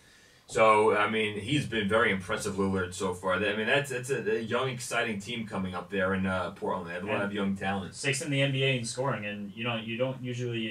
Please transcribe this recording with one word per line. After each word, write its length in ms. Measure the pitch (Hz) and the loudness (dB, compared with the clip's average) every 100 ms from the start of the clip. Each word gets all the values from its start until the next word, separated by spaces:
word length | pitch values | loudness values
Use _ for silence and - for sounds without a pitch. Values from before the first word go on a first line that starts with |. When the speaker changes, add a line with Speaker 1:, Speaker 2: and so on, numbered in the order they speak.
| - - - - - | -20 -20 -20 -20 -4
Speaker 1:
So, 460 | 120 110 107 107 | 6 8 8 8
I 140 | 107 110 | 6 2
mean, 300 | 110 107 101 | 2 0 -2
he's 240 | 107 147 | 0 0
been 240 | - 113 98 | 0 -2 2
very 220 | 110 110 | 4 4
impressive, 460 | 95 92 107 104 95 | 2 -2 -4 -2 0
Lillard, 360 | 98 95 90 | 2 2 -2
so 220 | 90 95 | -2 -4
far. 200 | 90 92 | -2 0
I 220 | 92 104 104 | 0 0 0
mean, 100 | 110 | 2
that's, 220 | 139 143 | 2 2
that's 200 | 123 127 | -6 -2
a, 280 | 120 98 113 | -2 0 -2
a 20 | |
young, 280 | 113 120 131 | 0 -2 -2
exciting 500 | 123 - 120 117 101 | -4 -4 -2 -2 -4
team 280 | 117 117 107 | -6 -8 -6
coming 280 | 98 92 | -4 -4
up 140 | 92 - | -6 -4
there 240 | 98 95 | 0 2
in, 140 | 95 95 | 2 0
uh, 240 | 92 90 | 0 -2
Portland. 400 | - 101 87 87 | -4 -4 -4 -4
They 40 | |
have 100 | 90 | -8
a 20 | 101 | -4
lot 80 | |
Speaker 2:
And 80 | 107 | -2
Speaker 1:
of 100 | 101 | -2
young 240 | 101 98 95 | -2 -2 0
talent. 380 | 95 98 92 | -2 -2 -4
Speaker 2:
sixth 260 | - 135 135 | -4 -2 -2
in 80 | 151 | 0
the 120 | 139 | 2
N 100 | 139 | 2
B 100 | 131 | 2
A 120 | 135 123 | 2 2
in 80 | |
scoring, 400 | 113 127 135 107 | -2 -2 -2 -2
and, 260 | 104 104 98 | -4 -6 -8
you 100 | 107 | -6
know, 120 | 120 113 | -4 -4
you 200 | 110 113 | -4 -2
don't 240 | 131 127 | -2 -2
usually 440 | 123 120 120 117 110 | -6 -4 -4 -4 -4